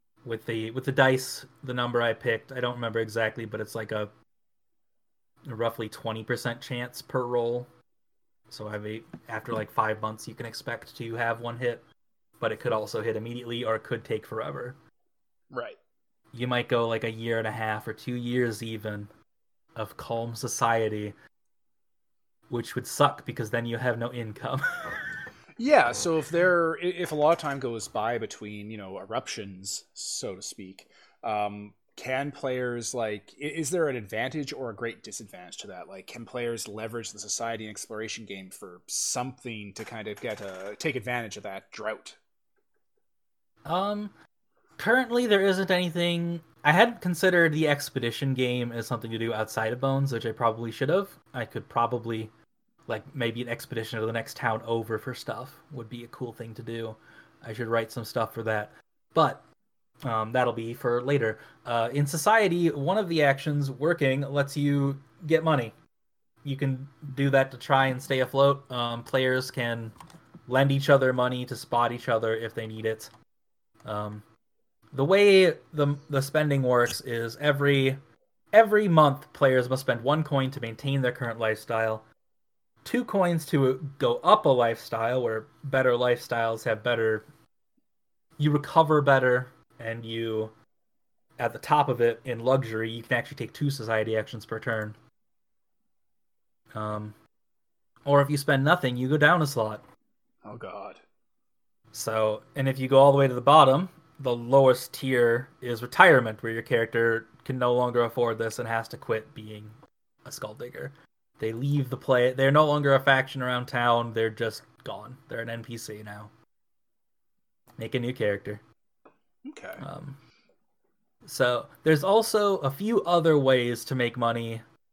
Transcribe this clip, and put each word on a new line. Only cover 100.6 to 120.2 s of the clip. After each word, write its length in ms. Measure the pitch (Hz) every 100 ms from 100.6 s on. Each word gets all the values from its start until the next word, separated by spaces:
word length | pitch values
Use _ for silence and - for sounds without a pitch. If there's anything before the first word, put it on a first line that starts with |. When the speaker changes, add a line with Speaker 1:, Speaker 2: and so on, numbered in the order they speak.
| 98 101 95 - _ _ _ _ _ _ _ _ _
Speaker 1:
So, 500 | - - 110 107 107 - 143
and 120 | 135
if 100 | 135
you 100 | 127
go 100 | 135
all 140 | 139
the 60 | 139
way 100 | 135
to 60 |
the 60 | 123
bottom, 480 | 127 156 135 143 185 - _ -
the 140 | 131
lowest 580 | 120 117 135 131 123 -
tier 540 | - 131 123 120 117 135 -
is 220 | 120 113
retirement, 600 | 123 - 185 135 113 107
where 100 | 113
your 100 | 113
character 640 | - 117 113 117 117 113 - _
can 140 | - 127
no 160 | 123
longer 300 | 123 123 120
afford 340 | 117 127 117 113
this 200 | 113 113
and 100 | 113
has 200 | 113 117
to 80 | 113
quit 380 | - 110 -
being 360 | - 107 107 107 110 - _ _ _ -
a 60 |
Skull 220 | - 107
Digger. 380 | 110 123 - 139 - _ _ _ -
They 160 | 113
leave 340 | 113 139 143 123
the 80 | 127
play. 380 | - 127 123
They're 160 | 127 135
no 160 | 147 151
longer 280 | 147 143
a 60 | 135
faction 400 | 139 131 135 135
around 240 | 127 123
town. 480 | 123 123 120 117 117
They're 160 | 110 113
just 320 | 107 113 - - _
gone. 320 | - 101 110 127 -
They're 120 | 117
an 80 | 117
N 140 | 117
P 160 | 113 117
C 240 | - 107
now. 240 | 107 104 107 _ _ _ _ _ _ _ _ _ _ _ _ _ _ -
Make 160 | 113
a 40 | 123
new 140 | 120
character. 480 | 127 107 101 - 104 _ _ _ _ - _ _ _ 269
Speaker 2:
Okay. 240 | - - -
Speaker 1:
Um, 360 | - - - 139